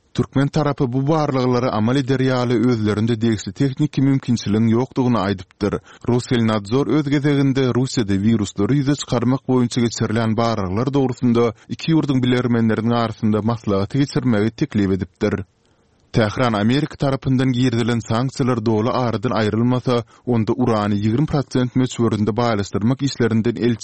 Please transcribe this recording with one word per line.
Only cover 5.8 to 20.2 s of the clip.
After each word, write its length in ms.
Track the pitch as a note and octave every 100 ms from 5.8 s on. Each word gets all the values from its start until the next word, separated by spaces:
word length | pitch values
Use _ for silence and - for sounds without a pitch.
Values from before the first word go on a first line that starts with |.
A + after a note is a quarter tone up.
| - - -
Rosilnadzor 800 | B2 - B2 A2+ G#2+ G2+ B2+ C#3+
öz 220 | C#3+ C#3+
gezeginde 540 | D3 C#3+ C#3+ C#3 C3 C3 A#2+
Russiýada 380 | C3 - G2+ G2 G#2
wiruslary 480 | A2+ G2+ - G2+ C#3+
ýüze 160 | C3+ D3
çykarmak 400 | - B2 A#2+ C3+ -
boýunça 300 | B2+ A#2+ -
geçirilen 560 | A#2 - A2 A2 A2 A2
barlyklar 560 | A#2 A2 F#2+ F#2+ C3
dogrusynda 600 | C#3 C3 B2 B2+ A#2 A#2+ - -
iki 220 | A#2+ -
ýurduň 320 | D#3+ D3 C3
bilermenleriniň 720 | B2 B2 B2 A#2 A2+ A2 A2 A#2+
arasynda 380 | A#2 G#2+ A2 G#2+
maslahaty 560 | G#2 A#2 - G2 G2+ C3+
geçirmegi 540 | C#3 D3 B2 G#2+ A2
teklip 400 | - - G#2 G2
edipdir. 440 | F#2+ F#2 - G#2 G2+ F#2+ _ _ _ _ _ _ -
Tehran 380 | G#2+ - B2+
Amerika 420 | G#2+ G#2+ C3+ D3+ -
tarapyndan 560 | C#3 C3+ C#3+ B2+ C3
girdilen 480 | A#2+ B2+ A2+ A#2 A#2
sanksiýalar 680 | A2 A#2 C3 - B2+ A#2+ A2
doly 240 | A2 A#2
aradan 440 | A#2+ B2 A2 A2+ G#2
aýrylmasa, 640 | G#2+ G#2+ A#2+ B2+ C3 A#2+ - -